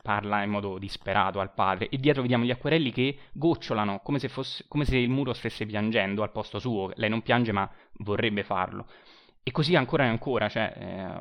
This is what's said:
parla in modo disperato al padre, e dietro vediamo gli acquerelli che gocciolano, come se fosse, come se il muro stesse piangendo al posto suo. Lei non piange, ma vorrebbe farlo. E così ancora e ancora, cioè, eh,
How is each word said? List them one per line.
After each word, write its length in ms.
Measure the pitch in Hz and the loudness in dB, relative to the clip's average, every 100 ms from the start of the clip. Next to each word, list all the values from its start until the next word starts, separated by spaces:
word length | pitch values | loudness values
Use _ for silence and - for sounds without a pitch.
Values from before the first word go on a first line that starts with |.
parla 400 | 110 104 104 104 | -2 -2 0 0
in 80 | 101 | 0
modo 260 | 101 101 95 | -2 -4 -6
disperato 600 | 98 - 98 101 95 98 | -8 -8 0 2 2 0
al 140 | 95 | -4
padre, 340 | - 95 95 113 | 0 0 0 -2
e 80 | 131 | 0
dietro 220 | 139 139 | 2 2
vediamo 240 | 123 120 | 2 2
gli 60 | 120 | 2
acquerelli 420 | 123 147 165 131 | 0 0 2 2
che 260 | 120 131 135 - | 0 0 -2 -10
gocciolano, 680 | - 165 151 - 113 101 98 | 0 2 2 0 0 0 -2
come 180 | - 143 | -2 -2
se 100 | 131 | -2
fosse, 380 | - 131 - - | -6 -8 -10 -4
come 160 | 147 | 0
se 140 | 139 131 | 2 4
il 100 | 120 | 4
muro 240 | 131 131 | 2 0
stesse 320 | 110 113 - | -2 -4 -4
piangendo 580 | 107 104 107 110 98 101 | -4 0 2 2 2 0
al 100 | 104 | -2
posto 260 | 110 - 104 | -4 -6 -6
suo. 340 | 123 107 95 - | -2 -2 -4 -2
Lei 120 | 107 | 0
non 140 | 113 | 0
piange, 280 | - 120 113 | 2 2 4
ma 180 | 101 98 - - - | 0 -2 -6 -20 -12
vorrebbe 420 | 101 101 117 101 | -4 0 2 0
farlo. 440 | - 95 92 101 - - - - - _ | -2 -2 -2 -4 -12 -18 -20 -20 -20 _
E 80 | - | -4
così 240 | - 151 | -2 2
ancora 300 | 175 127 151 | 2 2 2
e 40 | 123 | 2
ancora, 400 | 113 143 117 107 | 2 0 0 0
cioè, 240 | 113 107 - | 0 -2 -4
eh, 280 | 95 92 92 90 | -10 -8 -8 -10